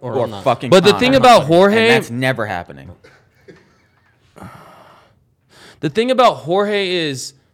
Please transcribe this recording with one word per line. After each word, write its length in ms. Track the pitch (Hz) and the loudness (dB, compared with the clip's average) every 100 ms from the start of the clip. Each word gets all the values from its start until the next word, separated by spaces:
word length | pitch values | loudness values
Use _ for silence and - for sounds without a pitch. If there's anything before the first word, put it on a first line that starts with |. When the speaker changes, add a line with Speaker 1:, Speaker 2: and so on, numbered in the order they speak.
Speaker 1:
Or 140 | 123 | -8
Speaker 2:
or 100 | 123 | -6
Speaker 1:
I'm 60 | 113 | -6
not. 140 | 101 | -4
Speaker 2:
fucking 260 | 123 117 123 | -4 -2 2
Speaker 3:
But 140 | 185 | 2
the 60 | 190 | 4
Speaker 2:
Conor. 80 | - | 2
Speaker 3:
thing 140 | 247 269 | 2 4
about 240 | 254 214 | 6 4
Speaker 2:
And 80 | 143 | 4
Speaker 3:
Jorge 400 | 170 202 220 226 | 4 4 2 2
Speaker 2:
that's 200 | 233 143 | 0 -2
never 360 | 120 131 117 104 | -4 -4 -2 -6
happening. 460 | 90 85 69 82 - - _ _ _ _ - _ _ _ _ _ _ _ - - - - - - _ _ _ _ _ _ _ - _ | -8 -10 -18 -20 -20 -20 _ _ _ _ -20 _ _ _ _ _ _ _ -20 -20 -20 -20 -20 -20 _ _ _ _ _ _ _ -20 _
Speaker 3:
The 100 | 156 | -8
thing 200 | 214 247 | -4 -2
about 240 | 254 233 135 | 2 2 0
Jorge 520 | 139 190 208 208 185 | -4 -2 -2 -4 -4
is 460 | 180 156 127 - - _ | -4 -6 -8 -12 -20 _